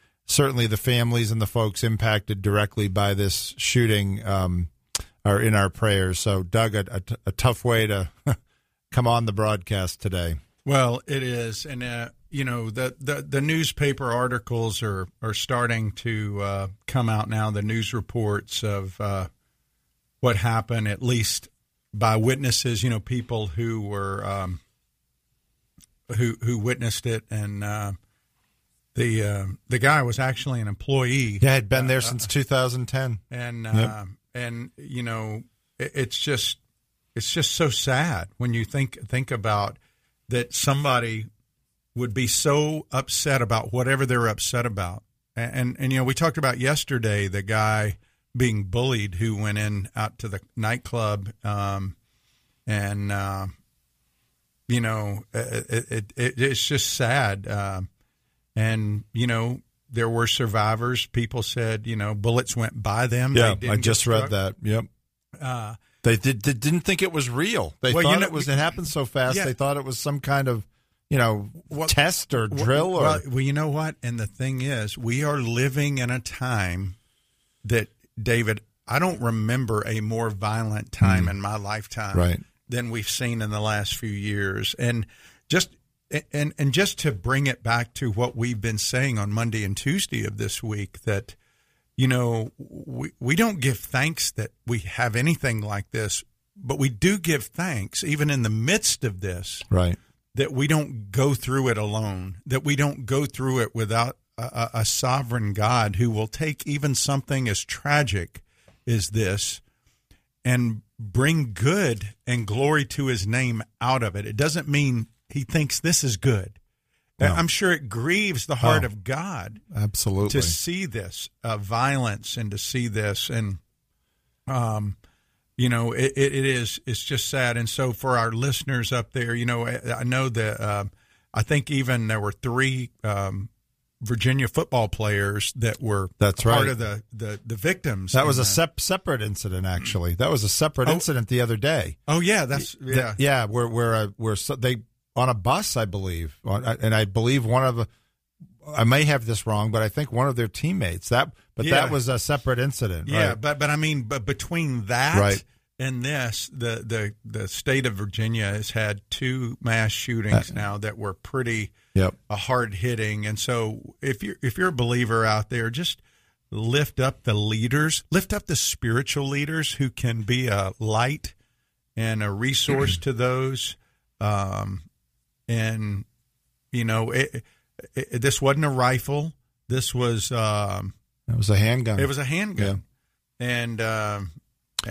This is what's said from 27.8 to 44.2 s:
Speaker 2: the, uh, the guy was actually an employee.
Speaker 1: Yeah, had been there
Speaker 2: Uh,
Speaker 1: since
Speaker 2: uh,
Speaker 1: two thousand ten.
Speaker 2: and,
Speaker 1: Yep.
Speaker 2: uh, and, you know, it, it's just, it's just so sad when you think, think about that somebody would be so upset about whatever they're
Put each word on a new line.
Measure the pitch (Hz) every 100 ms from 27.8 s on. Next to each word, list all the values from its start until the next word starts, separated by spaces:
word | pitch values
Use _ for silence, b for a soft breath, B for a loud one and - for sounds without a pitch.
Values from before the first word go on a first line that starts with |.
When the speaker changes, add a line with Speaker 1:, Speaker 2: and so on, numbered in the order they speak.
| 101 98 _ _ _ _ _ _ _ _ _ -
Speaker 2:
the, | 120 110
uh, | 104 101 98 95 -
the | 127
guy | 135 151
was | 123 113
actually | 131 123 143 123
an | 107
employee. | 101 - 135 127 135 120 101
Speaker 1:
Yeah, | 135 135
had | 104
been | 131 131
there | 131
Speaker 2:
Uh, |
Speaker 1:
since | 123 123
Speaker 2:
uh, | -
Speaker 1:
two | 143
thousand | 131 135 127 123 120
ten. | 135 131 110 -
Speaker 2:
and, | 123 120 117 110
Speaker 1:
Yep. | 110
Speaker 2:
uh, | 117 107 95 - _ 123
and, | 120 117 123 -
you | 143 127
know, | 120 113 110 107 - _ _ -
it, | 139 147
it's | 120 -
just, | - 104 - - _ _ _ _ _ -
it's | -
just | 170 139
so | - 156
sad | - - 131 165 101 90 -
when | 123
you | 117
think, | 110 143 131 - -
think | 127 135
about | 123 110 104 101 - _ _ _ _ -
that | 120 120
somebody | - - 139 147 123 117 110 110 - _ _ _ _ _ 120
would | 120
be | 107 120
so | - 156 143 151 156 -
upset | 131 - - 151 131
about | 113 113 113
whatever | 120 123 135 135
they're | 123